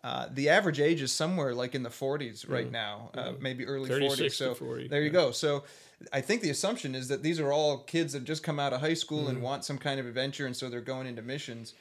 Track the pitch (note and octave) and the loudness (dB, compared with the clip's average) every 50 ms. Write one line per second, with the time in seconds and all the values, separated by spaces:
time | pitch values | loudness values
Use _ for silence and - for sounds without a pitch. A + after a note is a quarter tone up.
0 | - B2 B2+ B2+ B2 - C3 C3+ C#3 D3+ E3 G3+ G#3 F3+ D3 C3+ D3 D#3 E3+ D#3 | -6 -4 -4 -4 -4 -4 -4 2 6 8 8 8 6 4 2 4 4 4 4 4
1 | C3+ B2+ - - D#3 E3 F#3 F3+ D3 C3+ A#2+ B2 B2 B2 B2+ C3+ B2 A#2 - - | 2 -2 0 0 0 0 2 0 0 0 0 0 -2 -2 -2 -4 -4 -4 -6 -4
2 | C#3 C3+ C#3+ D3 C#3+ A#2 G#2 G#2 - - C#3 B2 A#2+ B2 B2+ A#2 A2 G#2 G#2 G#2 | -2 -2 -2 -2 -4 -6 -8 -12 -6 -2 -2 -2 -2 -2 -4 -4 -4 -4 -6 -8
3 | A#2 - - B2 A#2+ A#2 B2 C3 C3+ C3 C3 B2 C3+ - C#3 C3+ C3+ C3 B2+ C#3 | -12 -10 -8 -6 -6 -4 -6 -4 -4 -4 -4 -4 -4 -4 -4 -4 0 0 2 4
4 | C#3 C#3 C#3 B2+ - C3+ C3 - C#3 B2+ A#2+ - C3+ B2+ B2 A#2+ C3 B2+ C#3+ D3 | 4 4 4 2 0 0 0 0 -2 -2 -2 -4 -6 -6 -6 -6 -4 0 2 2
5 | D3+ D3+ D3+ F3+ D#3+ C3 A#2 - - D3+ C#3+ C#3 C#3 - - - - - - _ | 2 6 6 6 6 6 2 2 2 2 2 0 -2 -8 -20 -20 -20 -20 -20 _
6 | - - - C#3 C3 - G#3 A#3+ G#3+ D#3 C#3 - - F#3+ A#3+ B3 - C#3 C3 C3 | -8 -2 -2 -2 2 2 2 2 2 0 0 2 0 0 0 0 -4 -6 -4 -4
7 | C3 B2 C#3 C3+ - D#3+ E3+ D#3+ D3+ C#3 C#3+ D3+ D#3 D3 C#3+ B2 - - - E3 | -2 -2 -2 0 2 0 2 2 2 2 4 4 4 4 2 0 -4 -2 2 2
8 | E3 D3+ C3+ C#3+ B2 B2 D#3+ D3+ - - D3+ D3 C#3+ C#3 B2+ B2+ D3 D#3 E3 E3 | 2 2 0 -6 -4 -4 -4 -2 -2 -2 0 0 0 0 0 2 2 2 2 0
9 | - - D#3 D3+ D3 C#3 B2+ B2+ A#2+ B2+ C#3 C#3 - - C#3 C3+ - D3 C#3 C3+ | 0 -2 -2 0 0 0 0 0 -2 -2 -4 -4 -4 -6 -6 -4 -2 -2 -2 -2
10 | C3 A#2+ A#2 B2+ C3 C#3 C3+ - C#3+ C3 B2 - C3+ B2+ A#2+ B2 A#2 B2+ C3+ C3 | -4 -2 -2 -2 -2 -2 -2 -4 -4 -4 -4 -6 -6 -6 -6 -6 -6 -4 -6 -6
11 | C3 B2+ A#2+ A#2 A2 A#2+ C3+ D3 - - A#2 A#2 A2+ - - - | -6 -6 -8 -8 -8 -6 -6 -6 -6 -8 -10 -10 -12 -14 -16 -20